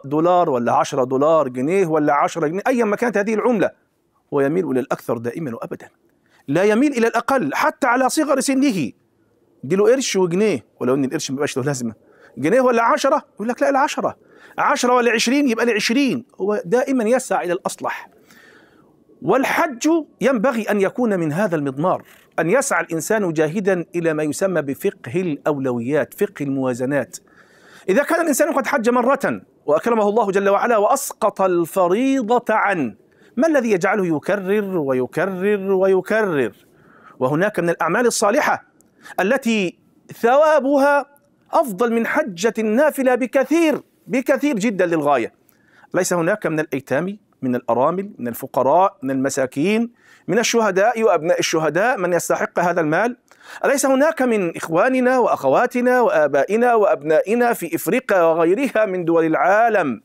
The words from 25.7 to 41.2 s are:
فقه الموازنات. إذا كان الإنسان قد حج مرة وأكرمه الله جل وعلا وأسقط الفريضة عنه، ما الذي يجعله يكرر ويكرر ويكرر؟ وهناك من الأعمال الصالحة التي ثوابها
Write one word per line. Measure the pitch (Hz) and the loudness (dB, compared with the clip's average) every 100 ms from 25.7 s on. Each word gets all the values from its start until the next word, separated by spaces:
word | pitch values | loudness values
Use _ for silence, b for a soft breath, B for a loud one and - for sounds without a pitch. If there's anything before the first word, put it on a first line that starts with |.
| 123 113 147 123 | -4 -2 -2 -2
فقه | - 202 - | -4 -6 -4
الموازنات. | 143 135 131 120 127 143 120 - _ B B B B B B | -6 -4 -2 -4 -2 -2 -4 -10 _ B B B B B B
إذا | 196 | 0
كان | 285 339 | 0 0
الإنسان | 339 262 311 | 0 0 0
قد | 277 - | -2 -2
حج | 285 220 | -2 0
مرة | 247 240 269 185 110 - _ - | 0 2 0 -2 -6 -10 _ -2
وأكرمه | 147 - 233 208 | 0 2 0 2
الله | 208 202 | 2 0
جل | 190 196 | 0 2
وعلا | 196 214 226 | 2 2 2
وأسقط | 208 269 - - 214 - | 2 0 -4 -4 -2 0
الفريضة | 190 175 165 - 175 196 269 269 208 240 240 | 0 0 0 0 2 2 0 0 0 0 0
عنه، | 214 190 190 127 98 _ b b b | 0 0 -2 -4 -8 _ b b b
ما | 320 | 0
الذي | 294 233 | 2 2
يجعله | 196 185 208 185 151 | 0 0 0 0 -2
يكرر | - 202 185 208 202 185 | -2 -2 0 -2 -2 -2
ويكرر | 139 131 123 - 185 185 196 208 190 | -2 -2 -2 -2 -2 -2 -2 -2 0
ويكرر؟ | 190 190 190 180 214 208 151 117 - _ _ B B B B | 0 2 2 0 0 0 0 -2 -4 _ _ B B B B
وهناك | 127 143 202 208 | -2 0 -2 0
من | 170 | -2
الأعمال | 165 165 190 240 | -2 -2 0 0
الصالحة | - 208 247 233 170 - _ _ _ B B | 0 0 2 0 -2 -6 _ _ _ B B
التي | 185 269 233 220 180 - _ _ - | -2 0 0 -2 -2 -6 _ _ -20
ثوابها | - 226 269 311 302 262 285 277 285 262 _ | -4 2 4 4 4 2 2 4 2 -2 _